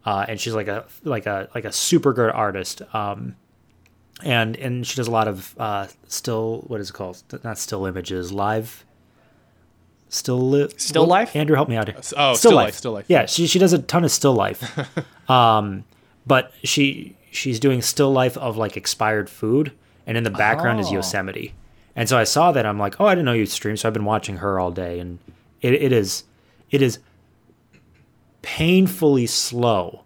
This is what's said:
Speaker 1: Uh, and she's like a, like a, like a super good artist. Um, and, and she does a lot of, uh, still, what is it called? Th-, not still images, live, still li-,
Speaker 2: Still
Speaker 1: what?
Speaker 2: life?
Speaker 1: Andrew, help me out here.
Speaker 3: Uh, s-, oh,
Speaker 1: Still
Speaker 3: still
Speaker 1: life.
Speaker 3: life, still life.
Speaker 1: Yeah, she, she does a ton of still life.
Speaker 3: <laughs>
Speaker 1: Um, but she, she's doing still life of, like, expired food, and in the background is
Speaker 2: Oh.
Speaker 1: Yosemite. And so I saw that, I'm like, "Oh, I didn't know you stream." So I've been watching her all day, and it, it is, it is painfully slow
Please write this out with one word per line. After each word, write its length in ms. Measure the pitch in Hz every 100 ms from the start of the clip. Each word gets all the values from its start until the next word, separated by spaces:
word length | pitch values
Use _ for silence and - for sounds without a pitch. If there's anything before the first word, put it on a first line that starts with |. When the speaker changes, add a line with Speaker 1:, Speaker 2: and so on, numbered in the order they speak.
| -
Speaker 1:
Uh, 200 | 98 104
and 120 | 107
she's 120 | 117
like 140 | 110 101
a, 160 | 104 - - 160
like 200 | 120 104
a, 220 | 101 98 120
like 80 |
a 80 | 104
super 400 | - - 170 139
good 180 | 120 113
artist. 500 | - 107 98 90 - 92
Um, 440 | 110 104 104 123 123 _ _ _ _ _ _ _ -
and, 340 | 170 120 110 117
and 280 | 135 123 117
she 120 | -
does 100 | 117
a 40 |
lot 180 | 113 107
of, 260 | 95 - -
uh, 300 | 113 101 98 - _
still, 560 | - - 113 113 113 -
what 140 | 113
is 80 | 98
it 40 |
called? 300 | - 95 90 _
Th-, 120 | - 117
not 120 | 107
still 280 | - 101 95
images, 460 | 92 87 92 87
live, 500 | 98 101 110 113 - _ _ _ _ _ _ _ _ _ _ _ _ _
still 400 | - - 127 127
li-, 180 | 139 143 -
Speaker 2:
Still 260 | - 160
Speaker 1:
what? 60 | 165
Speaker 2:
life? 260 | 185 233 147
Speaker 1:
Andrew, 200 | 151 143
help 140 | 143
me 80 | 113
out 100 | 104
here. 80 | -
Speaker 3:
Uh, 40 |
s-, 140 | - -
oh, 180 | 143
Speaker 1:
Still 180 | 120 -
Speaker 3:
still 40 | 135
Speaker 1:
life. 80 | 110
Speaker 3:
life, 100 | -
still 160 | 127
life. 140 | 104 -
Speaker 1:
Yeah, 180 | 170 -
she, 220 | - 170
she 100 | 185
does 140 | 190
a 60 | 170
ton 240 | 131 170
of 80 | 160
still 220 | - 143
life. 440 | 123 98 101 120 - 131 - - _
Speaker 3:
<laughs> 140 | -
Speaker 1:
Um, 560 | 131 117 110 101 98 - _ _ _ -
but 240 | 135 - -
she, 520 | - - 139 - - - _
she's 260 | - 135 113
doing 220 | 139 131
still 300 | - - 139
life 260 | 135 127 127
of, 200 | 127 110
like, 180 | 107 -
expired 540 | - - 107 107 98
food, 420 | - 110 131 151 - _ _ -
and 120 | 113
in 80 | 113
the 40 |
background 520 | 95 107 131 123 113
is 60 | 92
Speaker 2:
Oh. 60 | 95
Speaker 1:
Yosemite. 580 | 87 101 95 95 - - - _ _ -
And 140 | 113
so 80 | 123
I 80 | 110
saw 260 | 143 175
that, 140 | 139 110
I'm 120 | 104
like, 220 | 101 -
"Oh, 60 | 202
I 100 | 185
didn't 100 | 139
know 80 |
you 120 | 117 101
stream." 320 | - 104 107
So 100 | 113
I've 60 |
been 100 | 110 104
watching 320 | 107 - 92
her 220 | 98 95
all 120 | 90
day, 280 | 87 90 87
and 200 | 90 87 - - _ _
it, 120 | 120
it 180 | 135 135
is, 320 | 120 95 - - _ _ _ _
it 120 | 143
is 180 | 131 - _ _ _ _ _ _ _ _ _ _ _ _ _ _
painfully 840 | - - 160 185 190 185 156 135 117
slow 760 | - - 120 120 104 87 -